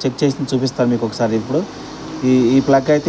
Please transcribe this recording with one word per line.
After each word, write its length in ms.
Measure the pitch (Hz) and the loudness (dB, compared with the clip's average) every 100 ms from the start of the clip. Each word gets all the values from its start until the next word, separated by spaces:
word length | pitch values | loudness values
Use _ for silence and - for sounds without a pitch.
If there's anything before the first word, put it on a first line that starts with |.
చెక్ 160 | 135 123 | -4 0
చేసి 240 | 147 131 135 | 0 0 -2
చూపిస్తాను 380 | 131 127 - 123 | 0 -2 0 0
మీకు 100 | 120 113 | 0 -2
ఒకసారి. 260 | - 113 110 | -2 0 0
ఇప్పుడు 180 | 107 139 202 - - - - - 127 | -2 -2 -4 -10 -16 -14 -12 -4 2
ఈ, 40 | 127 120 135 | 4 4 2
ఈ 20 | - | 4
ప్లగ్ 220 | 135 131 | 2 4
అయితే 140 | 151 | 2